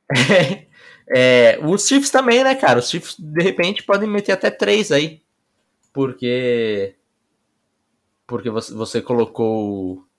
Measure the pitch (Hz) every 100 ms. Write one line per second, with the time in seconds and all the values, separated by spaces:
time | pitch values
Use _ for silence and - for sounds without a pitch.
0 | - 131 127 190 151 196 _ _ - -
1 | - 131 127 123 117 - 151 180 - 277
2 | 277 262 254 240 262 269 160 123 - 165
3 | - - 156 156 185 - 175 208 - 202
4 | 214 202 202 190 214 - 208 208 208 143
5 | 160 160 _ _ _ _ _ _ _ 139
6 | 135 120 123 123 127 120 113 104 98 -
7 | _ _ _ _ _ _ _ _ _ _
8 | _ _ - 117 113 110 - 110 113 117
9 | - 120 113 - 113 110 104 98 92 92
10 | _